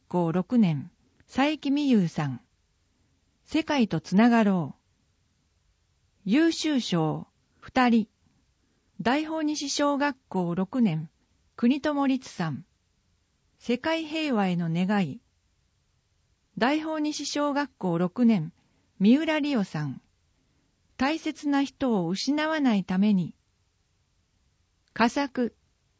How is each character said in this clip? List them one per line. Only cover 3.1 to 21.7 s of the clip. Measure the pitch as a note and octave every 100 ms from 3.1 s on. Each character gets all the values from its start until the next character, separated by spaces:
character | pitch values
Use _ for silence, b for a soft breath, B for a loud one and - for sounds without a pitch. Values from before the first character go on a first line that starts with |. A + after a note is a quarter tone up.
| _ _ _
世 | - D4+
界 | D#4+ D4 A3
と | E3
つ | - F#3
な | A#3+
が | A#3
ろ | G#3+ F#3 C#3 - _ _ _ _ _ _ _ _ _ _ _ _ _ _ G3
う。 |
優 | B3+ E4
秀 | D#4+ D#4 C#4
賞、 | - F3 D#3 D3 - _ _ _
二 | - - B3
人。 | A#3 - _ _ _ _ _ _ _ _ -
大 | F#3+ C#4
宝 | D#4 D#4+
西 | D4+ D4+ C#4+
小 | - C#4+ C#4+
学 | D4 C4+ -
校 | F#3+ F3
六 | E3+ F#3 C4
年、 | A3+ D#3+ D3+ _ _ _ _ -
国 | A#3+ C#4+
友 | D#4 C#4+ C#4
律 | C4 -
さ | - D#3+
ん。 | C3+ - _ _ _ _ _ _ _ _ _
世 | - B3
界 | D#4+ E4 D#4
平 | D#4+ D#4
和 | A3+ F#3+
へ | F3
の | E3
願 | E3 F#3 G#3 E3
い。 | A#3 _ _ _ _ _ _ _ _ _ _ _ _ _ -
大 | A#3+ D4+
宝 | D#4+ D#4
西 | D4+ D4 C#4+
小 | D4 D4
学 | C#4 C#4+ -
校 | F#3 E3+
六 | F3+ -
年、 | A#3 G#3+ D#3+ - _ _ _ -
三 | G3 C4+
浦 | D#4+ D#4
理 | D4 B3+
央 |
さ | F#3+ D#3
ん。 | D3 B2+ _ _ _ _ _ _ _ _ _ -
大 | C4 D#4+
切 | D#4 - D4
な | C#4
人 | C#4